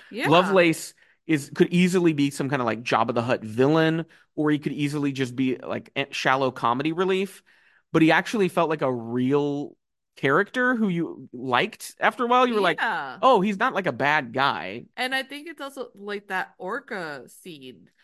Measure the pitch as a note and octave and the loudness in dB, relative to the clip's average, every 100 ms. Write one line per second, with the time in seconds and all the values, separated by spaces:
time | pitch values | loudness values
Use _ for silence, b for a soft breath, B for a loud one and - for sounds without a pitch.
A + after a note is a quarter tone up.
0 | B G#3 G3+ E3 F#3 F#3+ E3+ E3 - b | B -6 4 6 6 4 4 0 -8 b
1 | b b - D#3 C#3 - F3 F3 F3+ F#3 | b b -4 -4 -2 0 2 4 4 4
2 | F3 D3 C#3 - C#3 C#3 A#2 A2 B2 A#2 | 2 2 -2 -2 -4 -2 -2 -4 0 0
3 | A#2 A#2+ A#2 A2+ A2 A2 C3+ D#3+ D#3+ E3 | 2 0 0 -2 -2 2 4 4 2 0
4 | D#3+ b b - D3+ D3 D3+ D3 C#3+ D3 | -6 b b -2 0 0 -2 -4 -4 -2
5 | C#3+ C3 B2+ B2 C3 - - A2+ A2+ C#3 | -4 -2 -4 -2 -2 -2 -6 -8 -6 -6
6 | C#3 - D3 C3 C3 B2+ A#2+ B2 D3+ E3 | -6 -2 0 2 0 0 0 0 -2 -2
7 | F#3+ F#3+ G3 - b b b b b D#3+ | 0 0 -4 -10 b b b b b 4
8 | D#3+ E3 F#3 A3+ F3+ F3 D#3+ D#3 C#3 B2 | 6 6 2 0 0 2 0 0 -2 -2
9 | A2+ B2 B2+ C#3+ D3 C#3+ - - _ _ | -4 -2 2 2 0 -4 -8 -14 _ _
10 | _ - C#3 D3+ G3+ B3+ B3 B3 G#3+ E3+ | _ -2 2 2 2 0 0 2 0 0
11 | D3+ - C3+ B2+ C3 A#2+ G#3 - - - | -4 -8 -16 -10 0 0 0 -6 -18 -2
12 | G#3 A3 A#3+ B3 B3+ G#3+ F#3 D#3 B3 E3+ | -2 0 2 2 4 2 0 0 -4 -4
13 | C#3 B2+ B3+ A3+ G#3 G3 B3+ F#3+ F3+ A#2 | -8 0 4 4 2 0 -2 -2 -4 -2
14 | C#3 D#3 B2 B2+ C#3 G2+ F2 A#2 - - | 0 0 -2 0 0 0 -8 -12 -14 -8
15 | B3+ C4+ C4 C#4+ D#4+ D4+ C#4 C#4 A#3+ G3 | -6 -6 -8 -14 -16 -14 -14 -12 -14 -14
16 | G3+ G3+ G3+ F#3 - _ F3+ B3 C4+ G#3+ | -10 -10 -6 -8 -8 _ -10 -10 -8 -10
17 | D#3+ C#3 - - F#3+ D3+ C3 A2+ _ b | -10 -12 -16 -20 -20 -18 -18 -20 _ b